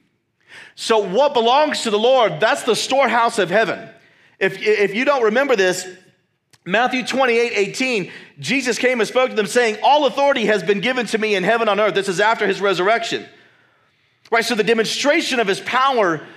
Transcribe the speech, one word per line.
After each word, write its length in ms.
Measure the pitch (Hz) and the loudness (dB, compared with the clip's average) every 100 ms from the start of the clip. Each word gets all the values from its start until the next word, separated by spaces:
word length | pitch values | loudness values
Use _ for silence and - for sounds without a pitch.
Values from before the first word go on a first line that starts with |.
| _ _ _ _ _ - - | _ _ _ _ _ -20 -20
So 240 | - - 220 | -8 -2 0
what 380 | 202 196 294 285 | 0 0 2 2
belongs 480 | 226 269 302 - | 2 4 2 -2
to 80 | 233 | -2
the 80 | 208 | 0
Lord, 400 | 233 262 214 156 | 2 4 2 2
that's 240 | 214 269 | 0 0
the 120 | - 208 | 0 -2
storehouse 640 | - 269 254 233 233 226 | 0 0 2 2 0 0
of 140 | 175 | 0
heaven. 360 | 190 208 104 - - _ _ _ - | 0 0 -4 -10 -20 _ _ _ -4
If, 200 | 190 190 | -4 -2
if 360 | 214 214 202 202 | 0 0 0 0
you 100 | 262 | 0
don't 160 | 277 | 2
remember 340 | 220 220 277 233 | 2 2 2 2
this, 320 | 185 180 - - _ _ _ _ _ _ - | 2 0 -6 -16 _ _ _ _ _ _ -4
Matthew 400 | 202 247 254 220 | 0 0 -2 -4
twenty-eight 480 | 240 262 233 240 | 0 2 2 0
eighteen, 580 | 208 202 156 262 233 160 - - - | -2 -4 -2 -2 -2 -4 -12 -20 -12
Jesus 400 | 139 262 247 220 | -4 -2 -2 0
came 220 | 247 254 | 0 0
and 60 | 202 | 0
spoke 220 | 247 254 | 0 0
to 60 | 208 | -2
them 100 | 202 | -2
saying, 320 | 247 233 214 | 0 0 0
"All 240 | 220 294 277 | 2 2 2
authority 400 | 254 285 262 208 | 0 0 2 0
has 160 | 214 | 0
been 160 | 170 202 | 0 -2
given 260 | 202 254 220 | -2 -2 -2
to 120 | 233 | -2
me 160 | 214 202 | -2 0
in 80 | |
heaven 240 | 170 233 226 | 0 0 2
and 120 | 202 | 2
on 80 | 214 | 0
earth." 60 | |
This 160 | 185 190 | 0 -2
is 100 | 175 | 0
after 280 | 208 226 202 | 0 0 -2
his 120 | 180 | 0
resurrection. 640 | 196 175 185 226 226 127 98 - _ _ _ _ _ _ _ _ - | 0 0 2 0 -2 -8 -10 -20 _ _ _ _ _ _ _ _ -4
Right, 140 | 233 220 | -2 0
so 100 | 233 | 0
the 80 | |
demonstration 760 | 208 226 220 - 269 320 - 254 | 2 2 0 -2 0 0 0 -2
of 60 | 202 | -2
his 120 | 190 | -2
power, 680 | - 247 269 254 190 156 - | -2 0 2 2 0 -2 -8